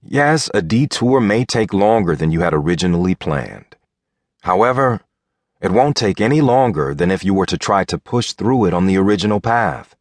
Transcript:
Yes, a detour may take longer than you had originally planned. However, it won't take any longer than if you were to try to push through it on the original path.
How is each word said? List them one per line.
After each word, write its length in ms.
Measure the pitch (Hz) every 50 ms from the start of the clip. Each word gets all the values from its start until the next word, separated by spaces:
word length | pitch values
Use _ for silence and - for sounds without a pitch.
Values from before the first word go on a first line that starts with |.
Yes, 480 | _ - - 139 143 147 156 160 - - -
a 80 | 104
detour 580 | 90 78 107 117 151 - - - 117 123 131 135
may 240 | 117 98 104 117 123
take 300 | - - 120 110 90 -
longer 420 | 95 101 107 113 113 101 85 80
than 160 | 76 80 80
you 80 | 80 82
had 140 | 87 85 78
originally 640 | 76 73 80 87 78 87 90 85 85 90 92 92
planned. 600 | - - 90 76 69 60 50 50 - - _ - _ _ _ _ _ _ _ _ _ _ _ _ _
However, 600 | _ 95 90 92 110 123 131 127 139 127 117 - _ _ _ _ _ _ _ _ _ _ _ _
it 120 | - 92
won't 260 | 92 113 131 147 143
take 240 | - 120 101 90 -
any 180 | 104 113 143 156
longer 560 | 147 127 120 131 135 120 87 76 71 67 73
than 160 | 73 85 87
if 140 | 98 90 -
you 80 | 95 98
were 140 | 95 92
to 100 | - 92
try 260 | 85 - - 104 98 92
to 140 | - -
push 360 | - _ - - 120 117 - -
through 320 | - 95 110 131 127 107
it 80 | 90 82
on 120 | 87 92
the 120 | 95 95
original 440 | 95 95 101 104 95 85 104 107 104
path. 540 | - 113 117 120 113 92 69 60 - _ _ _